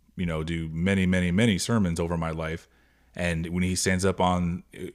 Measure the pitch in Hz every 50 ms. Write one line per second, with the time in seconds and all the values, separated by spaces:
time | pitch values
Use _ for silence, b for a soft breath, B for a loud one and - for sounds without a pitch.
0 | _ _ _ - 90 85 80 78 78 80 85 82 82 80 78 82 87 98 98 95
1 | 92 90 92 92 90 87 87 101 120 117 95 - - - 117 110 98 85 85 87
2 | 85 82 87 82 82 82 80 82 80 80 82 82 - _ b b b b b b
3 | b b b 90 87 87 82 80 85 85 87 90 90 90 90 - - 95 92 90
4 | 95 95 90 - 92 90 90 90 87 85 87 90 - _ - - 90 -